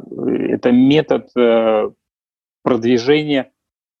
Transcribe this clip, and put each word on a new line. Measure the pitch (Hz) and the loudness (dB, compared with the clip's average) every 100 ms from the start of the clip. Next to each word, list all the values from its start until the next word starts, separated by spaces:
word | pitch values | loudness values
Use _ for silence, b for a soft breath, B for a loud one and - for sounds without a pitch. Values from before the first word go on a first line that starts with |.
| - | -6
э, | - 143 113 113 | -10 -6 -4 -4
это | 117 127 | -4 0
метод, | 123 131 147 - 131 - - | 2 4 2 0 -4 -4 -2
э, | 120 117 113 110 107 - _ _ _ _ _ _ | 2 2 0 0 -4 -8 _ _ _ _ _ _
продвижения | - 123 117 123 120 151 151 143 123 _ _ _ _ _ | -4 -2 0 0 2 0 0 -4 -6 _ _ _ _ _